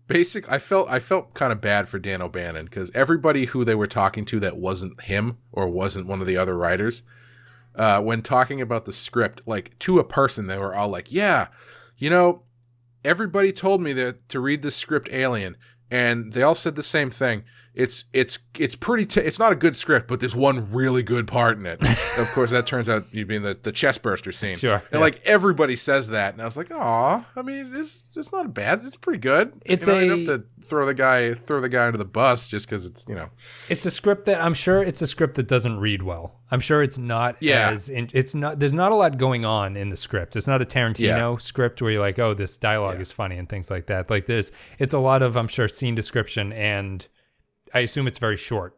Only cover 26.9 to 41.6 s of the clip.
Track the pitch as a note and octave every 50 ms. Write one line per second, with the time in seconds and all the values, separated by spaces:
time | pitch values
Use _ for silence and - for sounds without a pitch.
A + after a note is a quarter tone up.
26.9 | A2+ A#2 B2 C#3+ F3+ A#3 A#3 - - B3+ B3+ C4 C#4 C#4 C#4 B3+ B3+ C#4+ D#4 D4+
27.9 | - - - _ - D#4+ D4 - - F#4+ F4 A3+ C#3 - G2+ A2+ E3+ A3 A#3 C4+
28.9 | - - - F#4 E4 F#3 - C3 C#3 D#3+ A3 C4 - - - - F#3 F3+ - G3+
29.9 | G3 F#3+ F#3 F#3 F#3 F3 E3+ D#3 C#3+ A#2+ G#2 _ _ - - - D#3 D3+ C#3 C3+
30.9 | C#3 B2+ C3+ C3 C3 B2 A#2+ A#2 A#2+ A#2+ A#2+ - D3+ C#3 B2+ B2+ B2 B2 A#2+ A#2+
31.9 | A2+ G#2+ G2+ F#2+ - A2 B2 C3 B2 A#2 - - - G#2 - - A2 G2+ F2+ -
32.9 | - - - A#2 A2 F2+ D#2 - - _ - - - - - - F3 - - F3+
33.9 | - - - G#3 G3+ G3+ - - G3 E3 E3 E3+ D#3+ - - F3+ F#3 G3 G3 F#3
34.9 | - - E3+ C#3 - - - C3 - - B2 - C3+ B2 A2 A#2+ A2+ G2+ G2+ G#2+
35.9 | G#2 F#2+ F#2 F#2 F2 E2 E2+ - - _ _ - C3 B2+ - - D#3 D3+ D3 C3+
36.9 | - C3 A#2+ A#2+ A#2 A2+ A#2+ A#2+ A#2 - - D3 C#3 A#2+ G#2+ G2+ G#2+ G#2 F#2+ C3+
37.9 | C3+ B2 A#2 A#2+ - C3 C3 C#3 - D3+ C#3+ D3 D#3 C#3+ D3 C#3 C#3 E3 F3+ G3+
38.9 | A3 G#3+ F#3+ D#3+ C#3 B2 C3 C3 B2+ A#2 A2+ A2 A2 G#2+ G2+ G2 G2 G2+ G2 G2+
39.9 | F2+ - - - - G2 E2+ - - A2 - C3+ C3+ C3 B2 A#2+ - C3 A#2+ A2+
40.9 | A2 - A2+ G2 F2 A#2+ A#2 A#2 A#2 A2 - - - C3+